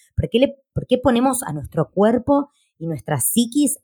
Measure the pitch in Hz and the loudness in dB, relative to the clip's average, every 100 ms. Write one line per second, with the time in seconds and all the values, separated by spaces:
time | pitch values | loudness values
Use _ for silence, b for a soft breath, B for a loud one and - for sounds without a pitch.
0 | b - - 226 - - _ - - 247 | b -6 -2 0 0 -2 _ -8 -2 0
1 | 269 233 262 - - 151 127 160 151 - | 2 2 2 -2 -6 -8 -6 -4 -2 2
2 | 208 240 247 285 277 _ _ - 165 156 | 2 2 2 0 0 _ _ -12 -8 -8
3 | - 147 - - 233 285 285 - | -4 -2 0 0 0 2 0 -2